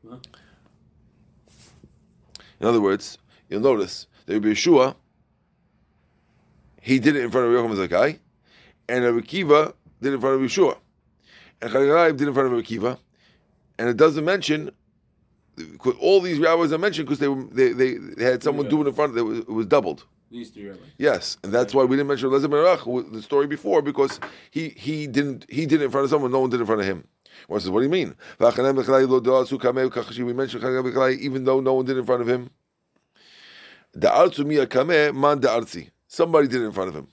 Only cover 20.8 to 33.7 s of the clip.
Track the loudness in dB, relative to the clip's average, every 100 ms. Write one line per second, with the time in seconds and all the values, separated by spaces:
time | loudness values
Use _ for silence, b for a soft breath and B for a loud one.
20.8 | -20 _ 0 0 -6 -12 -2 -2 0 2
21.8 | 2 2 0 -2 0 0 0 2 4 2
22.8 | -2 -6 -6 -14 -2 0 0 -4 0 0
23.8 | 0 0 -2 -2 B B B -10 -10 -10
24.8 | -8 -6 -2 -2 -2 -6 -10 -6 0 0
25.8 | 2 0 0 0 2 0 0 0 0 0
26.8 | 0 -4 -10 _ B B B -6 -2 0
27.8 | 0 0 -4 -10 B B 2 4 0 0
28.8 | 2 4 4 2 2 2 0 -2 -2 0
29.8 | -2 -4 -10 -8 -6 -4 -6 -4 -4 -2
30.8 | -2 0 0 0 -4 -2 0 2 2 0
31.8 | 0 -2 0 0 0 -2 -4 _ _ _
32.8 | _ _ _ B B B B B B